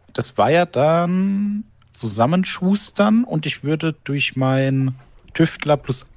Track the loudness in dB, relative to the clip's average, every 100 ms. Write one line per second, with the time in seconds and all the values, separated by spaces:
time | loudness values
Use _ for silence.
0 | _ -6 -6 0 2 4 2 2 2 2
1 | 2 0 0 0 -2 -4 -8 _ _ -10
2 | -6 0 2 2 -2 -2 0 0 -2 0
3 | 2 4 2 -2 -4 -6 -4 -2 -2 -6
4 | -6 -4 -2 -2 0 2 0 0 0 -4
5 | -14 -20 -16 0 0 0 -2 -2 0 -6
6 | -6